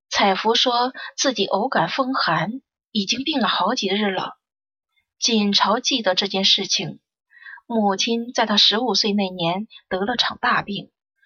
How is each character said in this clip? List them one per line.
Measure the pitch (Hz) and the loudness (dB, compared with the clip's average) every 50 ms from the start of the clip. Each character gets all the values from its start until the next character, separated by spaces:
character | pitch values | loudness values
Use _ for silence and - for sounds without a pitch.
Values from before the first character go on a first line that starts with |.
| _ - | _ -6
彩 | - - 226 196 190 | 0 2 4 4 2
福 | 190 - 214 233 | 2 2 2 2
说 | 233 - 262 240 240 240 254 - - - - - | 2 2 2 2 2 0 0 -2 -6 -14 -12 -6
自 | - - 277 | -2 -2 0
己 | 240 - 196 | 0 0 -2
偶 | - - 185 226 269 | 0 0 0 0 0
感 | - 202 165 175 | 0 0 0 0
风 | - - 262 254 | 0 -2 -2 0
寒， | 269 - - - 165 165 - 208 254 269 _ _ _ _ _ _ | 0 -2 0 0 0 0 -2 -4 -6 -10 _ _ _ _ _ _
已 | - 214 196 | -4 -2 -2
经 | 185 208 247 277 | -2 -2 -2 -2
病 | 311 302 269 | -2 0 0
了 | 214 180 | 0 0
好 | - - 180 196 254 | 0 0 0 0 0
几 | 269 220 180 | 0 0 0
日 | 190 208 214 202 | 0 0 0 0
了。 | 190 180 - - - _ _ _ _ _ _ _ _ _ _ _ _ _ _ _ _ - | 0 -2 -4 -6 -10 _ _ _ _ _ _ _ _ _ _ _ _ _ _ _ _ -4
锦 | - - 226 214 208 202 202 | -2 2 2 2 2 2 2
朝 | - - 196 208 254 | 2 2 2 0 0
记 | 247 - 277 240 | 0 -2 -2 0
得 | 208 190 185 | 0 0 0
这 | - 214 190 | 0 -2 -2
件 | 196 190 196 | -2 0 2
事 | - - - 190 | 2 2 2 0
情， | 170 - - - 151 - - _ _ _ _ _ _ _ - - - - - _ | -2 -2 -4 -4 -6 -10 -14 _ _ _ _ _ _ _ -20 -20 -20 -20 -20 _
母 | - 233 226 208 202 190 | -4 -2 0 2 2 0
亲 | 196 - 233 233 233 233 240 - | 0 0 -2 -2 -2 -4 -4 -2
在 | - 226 | -2 0
他 | 220 208 202 | 2 4 4
十 | - - 196 226 | 4 4 4 2
五 | 254 240 196 | 0 0 0
岁 | - - 214 202 | 2 2 2 2
那 | 208 196 185 | 2 0 0
年 | 185 180 170 165 175 196 220 - - - _ - | -2 -2 -2 -2 -2 -2 -6 -10 -12 -18 _ -6
得 | 185 185 196 | -4 -2 -2
了 | 233 240 | -2 -2
场 | 220 - - 214 - | -2 -2 -4 -4 -2
大 | - 240 214 151 | -2 0 0 0
病， | - - 202 165 - - _ _ _ _ _ _ _ | -2 -4 -8 -10 -10 -14 _ _ _ _ _ _ _